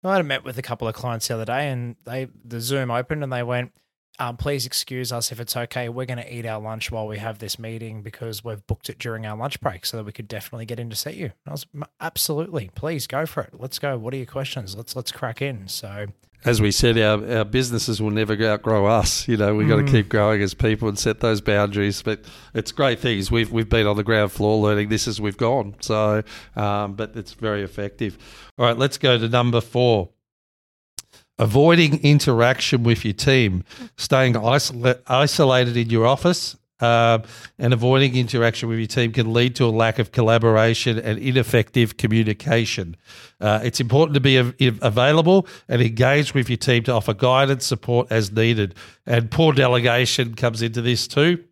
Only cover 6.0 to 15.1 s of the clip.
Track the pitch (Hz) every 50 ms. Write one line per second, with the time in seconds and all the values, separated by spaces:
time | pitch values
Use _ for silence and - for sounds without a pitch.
6 | 131 120 127 120 - - 120 120 113 117 110 107 107 107 110 110 110 - 120 113
7 | 107 107 107 104 104 117 110 104 113 98 - - 113 113 113 113 113 113 107 110
8 | 101 113 - - 123 117 110 101 - 117 110 104 - - 107 - _ - - _
9 | - 120 113 113 113 107 107 107 120 143 143 - - 139 95 90 - - - 113
10 | 107 104 - - 110 101 - 104 - - - 117 113 110 120 117 117 113 107 -
11 | - 147 - - 170 120 90 _ _ 143 147 147 - _ _ 143 147 - _ _
12 | - - _ - - - 156 147 165 196 165 151 98 92 _ - - 151 170 143
13 | - - - 139 160 156 - - - - - - 117 131 - - - 143 135 120
14 | 107 120 127 135 127 - - 135 135 131 - 139 110 95 98 104 113 - - 131
15 | 120 -